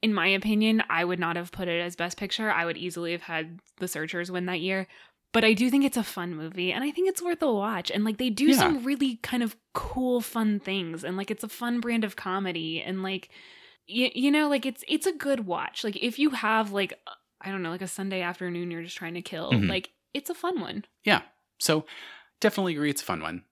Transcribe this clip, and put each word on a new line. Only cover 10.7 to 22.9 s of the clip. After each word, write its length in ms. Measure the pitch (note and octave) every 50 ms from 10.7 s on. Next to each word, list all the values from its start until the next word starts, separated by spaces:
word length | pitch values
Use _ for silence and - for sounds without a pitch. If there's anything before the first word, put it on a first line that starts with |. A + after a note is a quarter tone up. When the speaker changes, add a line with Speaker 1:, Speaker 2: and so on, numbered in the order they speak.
| F#3+ G3 F3+ E3 D#3+ D#3+ C#3
Speaker 1:
and, 140 | D3 F3+ F#3+
like, 120 | G3 G3
it's 120 | A3 G#3+ -
a 60 | G#3+
fun 300 | - - A#3+ A#3+ A#3+ A#3+
brand 220 | A3+ A#3+ A#3 A3+ A3
of 120 | G#3 -
comedy, 680 | - - G3 F#3 G3 G3 F#3 F3 E3 D#3+ D#3+ D#3+ D#3+
and, 200 | - - F#3 F#3+ F#3
like, 260 | F#3+ F#3+ F#3 - - - - - - - - - - - _ _ -
y-, 220 | G3 A#3 B3+ B3 -
you 160 | A#3+ B3+ C#4+
know, 160 | C#4+ D4+ D4+ D4
like, 180 | C#4+ C#4 A3+
it's, 180 | C4+ A#3 - - -
it's 200 | - D#4 - F#4+
a 40 |
good 340 | F4 D4 - C#4+ C#4 B3 A3 F#3
watch. 360 | E3+ E3+ - - - - -
Like, 140 | A3 G3+ -
if 180 | - A#3+ A#3 -
you 100 | C#4+ D4+
have, 420 | C4+ A3+ - A3 A3 A3 A3 G3+
like, 220 | G3 G3+ G3 - - - _ - - _ _ _ _ _
I 80 | - F#3+
don't 140 | G3 G3 F3+
know, 80 | E3
like, 100 | E3+ F3+
a 60 | F#3+ F3+
Sunday 340 | - - F#3+ G3 F#3+ F#3
afternoon 480 | F3+ F3 F3+ - F#3 F3 F3 F3 F3 F3
you're 120 | E3+ E3 E3
just 120 | F3 -
trying 200 | - F#3 E3 E3+
to 80 | F3 -
kill, 280 | - - D#3+ E3 -
Speaker 2:
Mm-hmm. 160 | - A2+ G2+ F3
Speaker 1:
like, 200 | F#3+ F#3 F#3 - _ _ _ _ _
it's 160 | C#4+ C#4 -
a 60 | F4
fun 260 | - - E4+ F#4 D#4+
one. 240 | - - - G3+ G#3 _ _ _ _
Speaker 2:
Yeah. 180 | G#3+ G3+ - - - _ _ _ _ _ _
So, 260 | - - D#3+ D#3 D3+ - - - - - - - - _ _ _
definitely 340 | - G#3+ - - F#3+ F3+ E3
agree 180 | D3 D3 D3